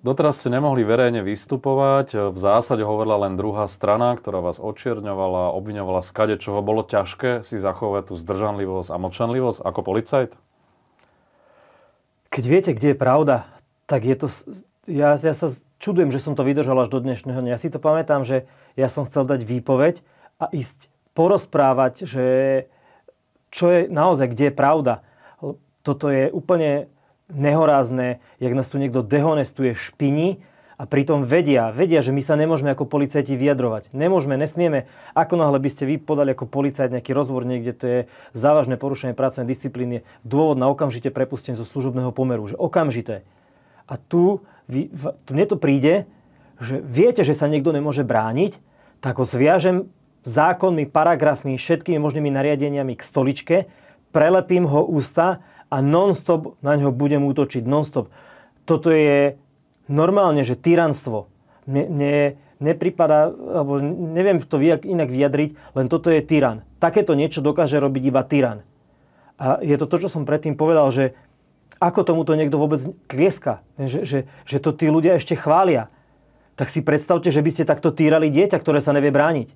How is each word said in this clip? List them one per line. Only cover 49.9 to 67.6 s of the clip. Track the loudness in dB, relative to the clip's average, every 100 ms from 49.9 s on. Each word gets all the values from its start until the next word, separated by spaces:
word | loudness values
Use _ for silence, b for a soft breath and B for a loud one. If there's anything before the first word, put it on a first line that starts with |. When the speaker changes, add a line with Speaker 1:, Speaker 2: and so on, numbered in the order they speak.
| _ _ _
Speaker 2:
zákonmi, | -4 2 2 2 0 0 0
paragrafmi, | 2 2 4 2 0 -4 -6
všetkými | -2 -2 0 -2
možnými | -2 -2 -2
nariadeniami | 0 0 0 -2 -2 -4 -6
k |
stoličke, | -6 0 0 -2 0 0 0 b b b _
prelepím | 2 4 4 2 2
ho | 2 2
ústa | 2 -2 -2 0 0 -2 b b b
a | -2
non-stop | 2 4 2 0 0 -2 -2 -8
na | 0 2
ňo | 2
budem | 0 0 2
útočiť, | 0 0 -2 -2 -2
non-stop. | -2 -2 -6 -6 b b b b b
Toto | -2 0 4
je | 4 6 4 2 -2 _ _ _ _ -4
normálne, | 2 4 4 4 2 0
že |
tyranstvo. | -2 2 4 2 -2 -6 -8 -10 _ b b -4
Mne, | -2 -2
mne | -2 0 2 2 -2 b b
nepripadá, | -2 0 -2 2 4 4 4
alebo | -2 -6 -4 -2 -2
neviem | -2 -4 -4 0 2 2
to | 0 2
vyjak-, | 2 2 0
inak | -2 -2
vyjadriť, | 0 0 0 -2 -6 B
len | -4 0
toto | 0 2
je | 2
tyran. | 2 2 2 -2 -14 _
Takéto | 2 2 2 0
niečo | 0 -2
dokáže | -2 0